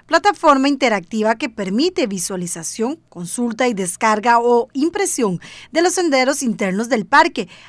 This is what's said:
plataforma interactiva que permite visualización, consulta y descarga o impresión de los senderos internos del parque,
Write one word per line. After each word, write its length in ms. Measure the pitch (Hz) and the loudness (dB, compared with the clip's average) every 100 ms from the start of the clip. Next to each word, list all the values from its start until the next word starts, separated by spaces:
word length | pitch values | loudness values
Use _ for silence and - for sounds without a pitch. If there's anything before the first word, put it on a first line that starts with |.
| - | -2
plataforma 600 | 330 403 - 320 277 277 | 2 2 2 4 4 2
interactiva 680 | 269 254 202 175 220 214 | 2 0 0 -2 -2 0
que 160 | 233 285 | 0 -4
permite 560 | - 190 214 349 370 233 | -6 -4 0 0 0 -2
visualización, 920 | 190 - 190 175 170 165 - 226 330 _ | -4 -6 -6 -8 -8 -10 -6 -6 -6 _
consulta 580 | - 175 - 240 220 247 | -14 -10 -4 -4 0 -2
y 60 | |
descarga 640 | 202 180 - 233 214 240 233 | -2 -4 0 0 2 2 4
o 280 | 240 240 - | 4 2 0
impresión 680 | 269 330 403 381 - 214 170 - - - | -2 -2 -2 -4 -2 -2 -2 -8 -20 -4
de 100 | 311 | 0
los 100 | 349 | 2
senderos 500 | 370 339 269 254 294 | 2 0 2 2 0
internos 460 | 240 180 196 190 233 | -4 -2 -2 -2 -2
del 160 | 240 | -2
parque, 460 | 180 285 330 - 180 - | 2 4 4 -2 -8 -14